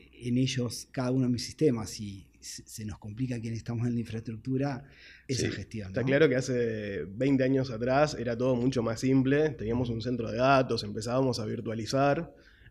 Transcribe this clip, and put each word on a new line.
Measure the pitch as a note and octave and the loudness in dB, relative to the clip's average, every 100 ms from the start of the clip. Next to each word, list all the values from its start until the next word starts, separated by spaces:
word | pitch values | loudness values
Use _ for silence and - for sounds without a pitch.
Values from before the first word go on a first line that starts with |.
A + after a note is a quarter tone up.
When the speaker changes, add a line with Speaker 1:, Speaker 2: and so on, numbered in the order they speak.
| - - | -20 -10
Speaker 1:
en | B2 B2 | -2 2
ellos | C3 B2+ B2 - - | 2 0 -4 -6 -10
cada | - B2+ | -4 0
uno | C3 B2 | 2 2
de | |
mis | A#2+ | 0
sistemas. | - - D#3 A#2 G2+ - | -2 2 2 2 -4 -8
Y | G#2 G2 - _ | -10 -10 -18 _
se, | - - - | -16 -16 -16
se | - | -10
nos | G#2+ F2 | -10 -10
complica | G#2+ G#2 B2+ A#2+ | -10 -6 -4 -4
a | |
quienes | A2+ A2+ | -6 -6
estamos | - A#2 B2 | -4 -2 0
en | |
la | A#2+ | -2
infraestructura | A2+ A2+ A#2 A2 C3 C3 C#3+ C#3 - - - - - | -4 -8 -8 -8 -4 -2 -2 -4 -12 -20 -20 -16 -6
esa | - - | -2 -2
Speaker 2:
Sí, | |
Speaker 1:
gestión, | - F#2+ A2 F#2+ | -4 -8 -10 -6
Speaker 2:
está | G#2+ | -2
Speaker 1:
¿no? | C3 | 2
Speaker 2:
claro | C#3 D#3 | 6 6
que | |
hace | B2+ C3 B2 A#2 A2 G#2 G2 | 4 0 0 0 -2 -6 -6
veinte | E2 G2 C3 C3+ | -6 -2 2 4
años | C3 C3+ C3 | 4 2 0
atrás | A2 A#2+ C3+ D3+ - | -2 2 4 2 0
era | A#2+ A#2 | -4 0
todo | B2+ B2 | 2 2
mucho | B2+ B2+ | 2 2
más | A2+ A2+ | 0 0
simple. | C3 C3+ C3 C#3+ D#3 | 4 4 6 4 2
Teníamos | C3 G#2 A#2+ B2 | 0 -2 -2 0
un | A#2 | -2
centro | B2 B2 A2 | -2 -4 -2
de | A2 | 2
datos, | C3 C3+ B2 A#2 | 6 6 4 -2
empezábamos | G#2+ G#2 A#2 B2+ C3+ A#2+ | -4 -6 -2 0 0 0
a | |
virtualizar. | A2 A2+ G#2+ A2 G#2+ C3+ C#3+ C#3+ E3+ - - - - | -4 -6 -6 -6 -2 2 2 2 -4 -12 -20 -20 -20